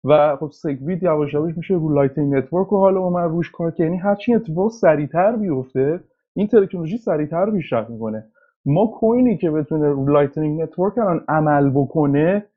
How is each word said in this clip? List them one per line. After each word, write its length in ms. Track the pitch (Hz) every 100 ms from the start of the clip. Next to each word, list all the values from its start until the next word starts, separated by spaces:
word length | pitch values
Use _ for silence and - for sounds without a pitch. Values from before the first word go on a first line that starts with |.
و 320 | 127 147 151 143
خب 140 | 151
سگویت 520 | - 165 135 135 185
یواش 300 | 180 156 143
یواش 240 | 147 160 165
می‌شه 160 | 165
رو 200 | 185 156
لایتنینگ 420 | 143 139 143 143 139
نتورک 380 | 131 175 190
و 40 | 202
حالا 220 | 190 190
اومد 300 | 185 175 170
روش 220 | 165 165
کار 200 | - 170
که، 120 | 165
یعنی 140 | 165 180
هرچی 380 | 196 202 220 226
اتفاق 360 | 226 160 208
سریعتر 640 | 226 185 151 147 165 196 233
بیفته 640 | 202 135 131 131 139 175 - _ _
این 140 | - 208
تکنولوژی 500 | 233 196 180 160 226
سریعتر 540 | 214 156 151 160 202
پیشرفت 380 | 214 143 120 110
می‌کنه. 360 | 113 113 110 - _ _ _ -
ما 220 | 151 214
کوینی 500 | - 220 240 254 185
که 140 | 175
بتونه 380 | 156 147 156 151
رو 200 | 143 139
لایتنینگ 520 | 147 143 147 156 151
نتورک 360 | 160 - 185 202
الان 260 | 208 165 -
عمل 420 | 156 151 147 139
بکنه 760 | 135 135 160 147 139 160 202 202